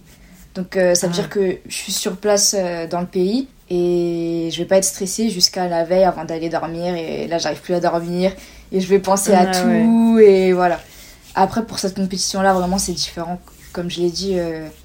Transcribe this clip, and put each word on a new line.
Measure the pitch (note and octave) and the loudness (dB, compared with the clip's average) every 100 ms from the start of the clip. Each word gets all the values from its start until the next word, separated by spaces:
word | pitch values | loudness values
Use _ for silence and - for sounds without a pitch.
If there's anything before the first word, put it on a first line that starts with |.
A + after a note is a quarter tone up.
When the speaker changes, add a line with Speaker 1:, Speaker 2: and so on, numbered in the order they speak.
| - - - - - | -18 -20 -20 -20 -14
Speaker 1:
Donc, | F#3+ F3+ F#3+ | -10 -4 0
euh, | F3+ | 2
ça | F3 F3+ | 2 0
veut | F3+ | -2
Speaker 2:
Ah. | |
Speaker 1:
dire | D#3+ | -2
que | G#3 F#3+ - - | 0 0 -2 -8
je | |
suis | - - | -12 -8
sur | F#3 G#3 F#3+ | -6 -6 -4
place, | G#3 G3+ - G3+ | 0 2 2 0
euh, | F3+ E3+ E3 | -2 -4 -4
dans | F3 | -4
le | F3+ | -2
pays | F#3 F#3 B3 C4+ - - | 0 0 0 -4 -12 -6
et | F3+ F3 F3 F3 E3+ E3+ E3+ E3 | -2 0 0 0 -2 -4 -4 -4
je | D#3+ | -6
vais | |
pas | F3 F#3+ | 0 2
être | |
stressée | F#3+ - F#3+ - A3+ | 2 -4 -6 -2 -2
jusqu'à | F3+ - F#3+ F3+ | 0 -2 0 -2
la | E3+ | -2
veille | E3 F#3 | 2 4
avant | F#3 D#3+ | 4 2
d'aller | E3 E3 E3 | -6 -6 -4
dormir. | D#3+ D#3+ E3 F3 | -4 -6 -6 -6
Et | E3+ D#3+ C#3+ D#3 | -6 -6 -6 -4
là, | E3 | -4
j'arrive | D#3 D3 | -4 -6
plus | - | -4
à | F3 | -2
dormir | E3+ E3+ E3+ F3 F#3+ - - - - | 0 -2 -2 -2 -2 -2 -14 -20 -6
et | F#3+ | -4
je | F3+ | 2
vais | G3 | 2
penser | F#3+ G3 G#3+ | 4 0 4
à | F#3 F#3 | 4 4
Speaker 2:
Ah, | F#3 | 2
Speaker 1:
tout | A3+ A3+ A3+ A3+ A3+ A3+ | 2 4 4 4 6 8
Speaker 2:
ouais. | G#3 F#3+ F#3 | 8 6 4
Speaker 1:
et | |
voilà. | F3+ F3+ E3 - - - - - | 4 2 0 -8 -20 -20 -20 -6
Après, | - F#3+ A#3 | 0 0 0
pour | A3 - | -6 -6
cette | F#3+ | -6
compétition-là, | F#3+ F#3 F#3 - G3 G3 | -4 -4 -4 -4 0 2
vraiment, | F#3 F3+ F#3+ | 2 0 -2
c'est | F#3 | -4
différent. | E3 - F3 E3 F3+ - - - | -6 -6 -8 -8 -10 -12 -20 -12
Comme | - F3 | -8 -8
je | E3+ | -2
l'ai | F3 | -2
dit, | E3 G3 F#3 | -2 -4 -2
euh, | E3+ D#3+ D#3 - | -4 -6 -12 -16